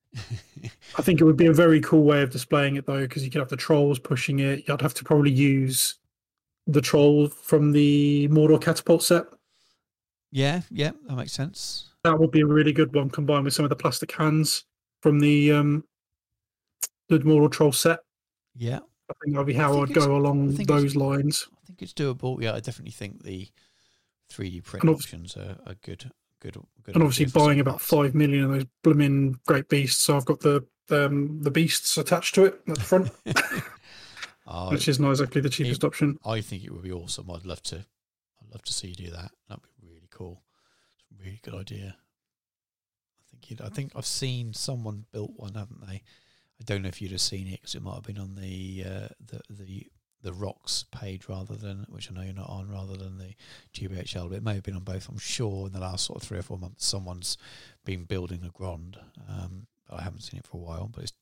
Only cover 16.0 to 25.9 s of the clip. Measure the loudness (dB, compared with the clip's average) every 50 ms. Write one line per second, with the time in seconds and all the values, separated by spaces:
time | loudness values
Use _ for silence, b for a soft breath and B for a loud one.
16 | _ _ _ _ _ _ _ _ _ _ _ _ _ _ _ _ -12 -12 _ _
17 | _ 2 2 4 6 6 6 6 6 4 4 4 2 2 4 4 2 2 2 2
18 | -2 _ _ _ _ _ _ _ _ _ _ -8 -6 -6 -6 -8 -10 _ _ _
19 | _ -16 -16 -10 -6 -4 -2 -2 -2 0 0 2 2 2 2 2 0 2 2 2
20 | 4 4 4 4 2 2 2 2 2 0 0 0 0 2 4 4 2 2 0 0
21 | 0 0 0 0 0 0 -2 -2 -4 -8 _ _ _ -20 -20 -18 -18 -12 -8 -4
22 | -4 -4 -4 -4 -6 -6 -6 -4 -4 -4 -4 -4 -6 -10 -12 -12 -14 -18 -14 -12
23 | -12 -14 -14 -14 -14 -14 -12 -12 -12 -16 _ _ _ _ _ _ _ _ _ _
24 | _ _ _ _ _ _ -14 -12 -10 -10 -10 -12 -14 -14 -4 2 4 4 4 2
25 | -2 -8 -14 -14 -16 -16 -14 -14 -14 -14 -16 -16 -16 -18 -20 -18 -16 -16